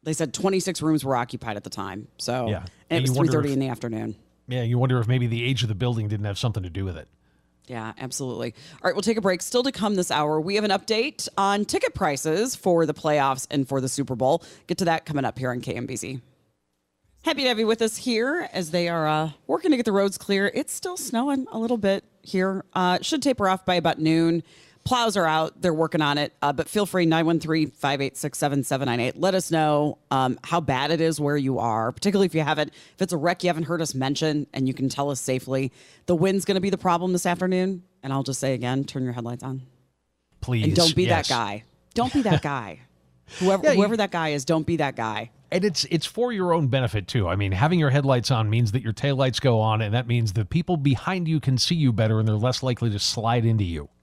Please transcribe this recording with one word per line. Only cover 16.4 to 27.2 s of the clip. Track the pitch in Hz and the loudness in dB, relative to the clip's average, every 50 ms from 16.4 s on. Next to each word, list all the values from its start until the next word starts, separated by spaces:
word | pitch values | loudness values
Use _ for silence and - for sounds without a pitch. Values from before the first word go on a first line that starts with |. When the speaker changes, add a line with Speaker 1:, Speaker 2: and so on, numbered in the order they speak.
| _ _ _ _ _ _ _ _ _ _ _ _ _ _ _ _ _ | _ _ _ _ _ _ _ _ _ _ _ _ _ _ _ _ _
Speaker 1:
Happy | - 320 - | -4 -2 0
to | 277 254 | 0 0
have | 247 214 | 2 2
you | 226 | 2
with | 214 226 220 | 2 2 2
us | 226 220 220 - | 0 -2 -2 -4
here | - 254 240 220 233 262 294 349 330 - - | -4 -2 0 0 0 0 -2 -2 -4 -6 -6
as | - 180 156 | -6 -6 -2
they | 156 180 175 170 | -2 -2 0 0
are, | 170 165 156 156 | 0 0 0 0
uh, | 156 156 156 160 151 _ _ _ | 2 0 0 -2 -6 _ _ _
working | 269 349 - 370 | -4 -2 2 2
to | 302 247 | 2 2
get | 240 - | 2 0
the | |
roads | 202 196 196 202 196 - | 2 2 2 2 0 -4
clear. | - - 202 196 196 202 - | -4 -2 0 0 0 0 0
It's | - 285 - | -2 -6 -6
still | - - - 370 359 359 | -8 -10 -8 -8 -8 -8
snowing | 285 247 - 226 247 285 277 262 254 - | -8 -4 -2 -2 0 0 -2 -2 -4 -6
a | - 226 | -6 -6
little | 226 233 254 233 | -2 -2 -2 0
bit | 196 196 196 196 - _ _ _ | 2 2 0 0 -2 _ _ _
here. | _ - - 190 185 190 190 190 - _ _ | _ -4 -2 0 0 0 0 -4 -6 _ _
Uh, | - 180 180 180 - | 0 2 2 2 2
it | - - | 0 -2
should | - 302 247 | -2 0 2
taper | 285 254 - 202 190 | 0 2 2 2 2
off | 190 185 - | 2 2 2
by | - 180 | 2 2
about | 175 160 170 - - | 2 4 2 0 2
noon. | 156 156 160 165 165 165 165 170 160 _ - - - - _ _ _ | 2 2 4 4 4 4 2 0 -2 _ -16 -20 -20 -20 _ _ _
Plows | - 254 247 233 220 196 196 | 0 2 2 2 2 2 2
are | 180 | 2
out. | 160 156 156 160 - - - - | 4 4 2 0 0 -4 -2 0
They're | 185 160 | 0 2
working | 156 160 156 - 165 156 | 2 0 0 2 2 2
on | 143 143 147 | 2 2 0
it. | 147 - _ _ - | -2 -4 _ _ 0
Uh, | 143 143 | 0 0
but | 160 160 - | 0 -2 -2
feel | - 214 208 | 0 -2 -2
free, | 180 - 185 175 165 | 0 2 2 2 4
nine | 160 160 | 4 4